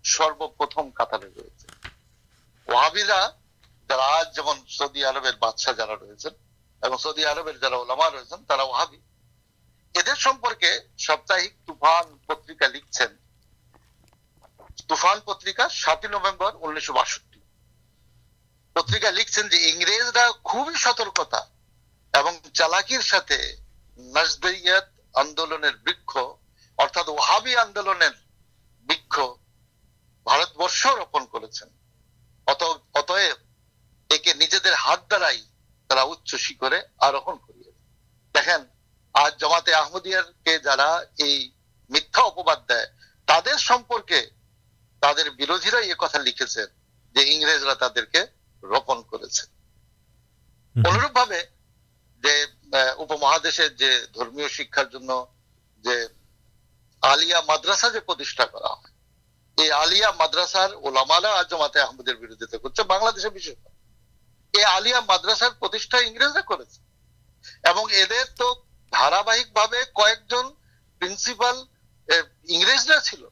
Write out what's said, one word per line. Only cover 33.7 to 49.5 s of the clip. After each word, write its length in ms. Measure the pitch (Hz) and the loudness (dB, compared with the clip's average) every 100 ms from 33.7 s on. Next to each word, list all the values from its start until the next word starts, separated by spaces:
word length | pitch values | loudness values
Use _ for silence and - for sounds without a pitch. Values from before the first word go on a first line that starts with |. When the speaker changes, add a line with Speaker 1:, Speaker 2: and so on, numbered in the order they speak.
| _ _ _ _ | _ _ _ _
Speaker 1:
একে 240 | 156 175 | 0 2
নিজেদের 400 | 143 165 190 190 | 0 0 0 2
হাত 280 | 160 135 170 _ | 0 2 0 _
দ্বারাই 340 | 208 170 120 - _ _ _ _ | 0 0 -2 -10 _ _ _ _
তারা 140 | 131 | 2
উচ্চ 320 | 131 165 - | 2 -2 -10
শিখরে 480 | 131 - 135 131 165 - _ | -8 -8 -4 -2 -2 -4 _
আরোহণ 380 | 139 139 156 - | 2 2 -6 -10
করিয়েছে। 440 | _ _ - _ _ _ _ _ _ | _ _ -20 _ _ _ _ _ _
দেখেন, 340 | 147 139 170 131 _ _ _ _ | 0 2 -2 -2 _ _ _ _
আজ 220 | 135 147 - | 2 2 2
জামাতে 380 | 151 165 175 | 0 2 2
আহমদিয়ারকে 840 | 156 147 180 190 185 175 _ 165 160 | 2 0 -6 -4 -4 -4 _ -2 0
যারা 480 | 147 135 143 170 - - | 0 2 2 0 -4 -4
এই 340 | 147 143 127 _ _ _ _ | -2 -2 -6 _ _ _ _
মিথ্যা 320 | 143 - - | -4 -2 2
অপবাদ 440 | 226 180 175 147 - | 2 2 -2 -2 0
দেয়, 200 | 120 110 _ _ _ - | -2 -2 _ _ _ 2
তাদের 320 | 156 247 294 | 4 4 -2
সম্পর্কে 720 | - 247 233 233 - 160 113 _ _ _ _ _ _ _ | 2 0 0 -6 0 -2 -2 _ _ _ _ _ _ _
তাদের 300 | 143 147 151 | 0 2 -4
বিরোধীরা 500 | 127 143 180 190 240 | -4 -4 -2 0 0
এ 140 | 208 170 | -2 -2
কথা 200 | 139 147 | -2 -2
লিখেছেন 480 | 131 - 127 113 104 _ _ _ _ | -4 -4 -6 -6 -8 _ _ _ _
যে 180 | 131 139 | 0 2
ইংরেজরা 420 | 151 151 151 139 | 2 0 0 0
তাদেরকে 520 | 131 127 123 107 160 202 _ _ _ | -2 -2 -4 -2 -2 -2 _ _ _
রোপণ 400 | 95 120 135 123 | -4 -4 -2 -6
করেছে। 400 | 117 110 - - | -6 -14 -8 -8
Speaker 2:
হুম। 1400 | - | -8